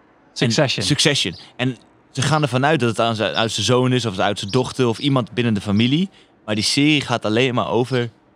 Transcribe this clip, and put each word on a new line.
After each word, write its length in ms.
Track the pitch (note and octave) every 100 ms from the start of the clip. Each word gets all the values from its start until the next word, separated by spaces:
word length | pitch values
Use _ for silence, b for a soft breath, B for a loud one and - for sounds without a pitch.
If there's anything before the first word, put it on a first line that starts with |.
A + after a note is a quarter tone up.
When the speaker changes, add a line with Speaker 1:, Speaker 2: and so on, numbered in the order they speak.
| _ _ _
Speaker 1:
Succession. 500 | - A#2 A2+ C3+ -
Speaker 2:
En 60 | F#2+
Succession. 480 | D3 D#3 C#3 F#2+ E2 B -
En 200 | B2+ A#2 - _ _
ze 100 | -
gaan 200 | B2+ D3+
ervan 220 | C#3+ B2+ C#3
uit 140 | D#3+
dat 80 | A#2+
het 120 | G#2+
aan 140 | A#2
zijn 200 | G#2+ G2
oudste 280 | D2+ A2+ -
zoon 300 | G2+ B2 B2+
is 140 | B2+ A#2
of 80 |
zijn 120 | F#2+ G2
oudste 240 | G#2 G2
dochter... 360 | B2+ A#2+ - A#2+
of 120 | A2
iemand 340 | C#3+ C3+ G#2+
binnen 220 | A#2 A#2+
de 60 | G#2
familie. 480 | G#2+ G2+ A#2+ D3+ F#3+ b b _
Maar 100 | -
die 100 | G#2+
serie 360 | - - D3 D3+
gaat 240 | B2 A#2
alleen 300 | G#2+ A2 C3
maar 140 | A#2+ F2
over 420 | G#2+ B2 B2+ A#2 - _